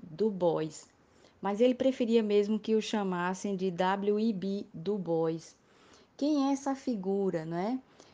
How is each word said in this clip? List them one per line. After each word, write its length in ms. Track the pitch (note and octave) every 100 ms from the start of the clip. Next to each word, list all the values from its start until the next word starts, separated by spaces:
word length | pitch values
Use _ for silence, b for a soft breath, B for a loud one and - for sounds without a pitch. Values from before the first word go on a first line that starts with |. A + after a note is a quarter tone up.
Du 300 | E3+ D#3 G#3+
Bois. 560 | F#3+ F3 D#3 D#3+ - - _ b b b b
Mas 200 | G3 G3+
ele 140 | B3 B3
preferia 480 | C4 C4 A3+ A#3
mesmo 340 | G#3+ G#3 G#3 G#3+
que 180 | G#3+ A3
o 60 |
chamassem 760 | G#3+ A3 F#3+ F3+ F3+ F#3+ G3+ F#3+
de 140 | F#3+
W 500 | E3+ F#3 G3+ G3+ G#3
E 140 | A3+
B 320 | F#3+ G3 G3+ -
Du 240 | E3 E3+ G#3
Bois. 580 | E3+ E3 D#3+ E3 - - b b b b b -
Quem 340 | C#4+ D4 C4+
é 40 |
essa 200 | C#4 C#4
figura, 720 | C4+ - G#3+ F#3 G3 F#3+ E3+ D#3+
não 120 | E3+
é? 220 | G3+ C4 - b b